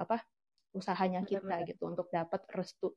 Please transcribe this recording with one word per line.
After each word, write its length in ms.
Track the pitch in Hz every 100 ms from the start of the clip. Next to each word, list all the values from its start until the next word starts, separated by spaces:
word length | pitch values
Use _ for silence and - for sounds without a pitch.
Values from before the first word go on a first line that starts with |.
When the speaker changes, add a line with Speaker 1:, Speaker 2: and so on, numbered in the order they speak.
Speaker 1:
apa, 180 | - 233 - _ _ _ _
usahanya 480 | 190 196 190 190 185 190
kita 280 | 196 190
Speaker 2:
Benar-benar. 120 | 170 165
Speaker 1:
gitu, 200 | - 170
untuk 200 | 170 175
dapat 320 | 170 165 190 -
restu 400 | - 175 - 190